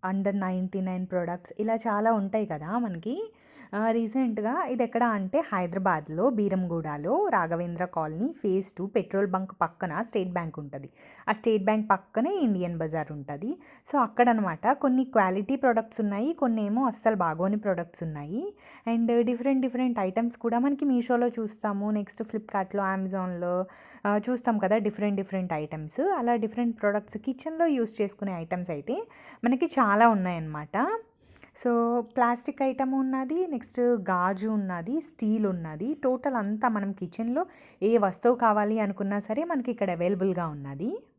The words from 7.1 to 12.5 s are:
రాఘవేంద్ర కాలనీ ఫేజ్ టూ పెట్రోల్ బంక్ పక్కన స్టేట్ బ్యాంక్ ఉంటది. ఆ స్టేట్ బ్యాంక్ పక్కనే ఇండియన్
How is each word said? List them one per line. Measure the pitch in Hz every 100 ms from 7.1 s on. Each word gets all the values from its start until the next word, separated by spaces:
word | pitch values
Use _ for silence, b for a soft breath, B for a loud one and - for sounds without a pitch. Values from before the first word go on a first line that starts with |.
| 285 403
రాఘవేంద్ర | 226 165 165 175 170 180
కాలనీ | - 156 160 254 -
ఫేజ్ | 208 190 196 -
టూ | 196
పెట్రోల్ | 220 - 196 196
బంక్ | 185 190 -
పక్కన | 165 - 185 160
స్టేట్ | 233 214 185
బ్యాంక్ | 180 165 156
ఉంటది. | 143 139 135 B B B B
ఆ |
స్టేట్ | 214 226 214
బ్యాంక్ | 190 220 214
పక్కనే | 196 - - 277
ఇండియన్ | 392 269